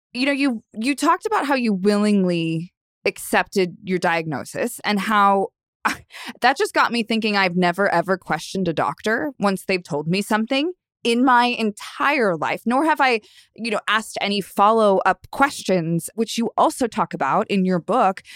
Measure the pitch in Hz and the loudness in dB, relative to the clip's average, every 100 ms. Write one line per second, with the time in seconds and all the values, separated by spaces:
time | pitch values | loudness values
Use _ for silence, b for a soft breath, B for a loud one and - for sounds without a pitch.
0 | _ 247 269 277 277 226 - 214 240 269 | _ -4 0 2 0 -2 -8 -6 -4 0
1 | 294 359 440 415 277 269 233 196 196 208 | 2 2 0 -2 0 0 0 0 2 2
2 | 214 202 180 170 165 160 175 _ _ _ | 2 2 2 0 -2 -4 -8 _ _ _
3 | 196 - - 208 185 202 180 - - 185 | -6 -6 -2 -2 0 -2 -2 -4 -6 -2
4 | 180 165 160 127 - - 240 - - 208 | 0 -2 -4 -8 -8 -6 -6 -4 -4 -2
5 | 196 208 202 196 190 _ _ _ - - | 0 2 4 4 0 _ _ _ -6 -6
6 | - - - - 240 277 415 311 262 233 | -12 -18 -16 -2 0 2 0 0 0 0
7 | 220 226 214 202 190 175 175 175 202 175 | -2 -2 0 2 2 2 0 2 0 0
8 | 160 185 - 156 - 190 175 147 117 156 | 0 -2 -2 -6 -6 -4 -2 -2 -2 -2
9 | 214 240 302 - 202 190 - 185 - 151 | -2 -2 -4 -2 -2 -2 -4 -4 -4 -4
10 | 156 190 202 214 220 269 330 - _ _ | -2 -2 0 -2 0 -2 -2 -6 _ _
11 | 240 233 269 240 240 240 220 202 - - | 0 2 4 4 4 0 -4 -4 -10 -4
12 | 277 294 208 160 127 180 226 262 302 302 | 0 2 0 0 -2 -4 -2 0 2 2
13 | 269 226 - b b - 226 208 - 214 | 2 0 -4 b b -10 -4 -4 -2 -2
14 | - - 202 202 - - 202 226 208 190 | -4 -6 -2 -2 -2 2 4 6 4 4
15 | 190 180 - - 277 - - 185 165 165 | 2 0 -4 0 0 0 -2 -2 0 -2
16 | - 208 226 - 233 - 277 - 233 - | -4 -6 -4 -4 -2 2 0 0 -4 -2
17 | 170 135 135 165 - 202 185 180 165 240 | -4 -2 0 0 0 0 2 0 0 2
18 | 190 190 - | 2 0 -10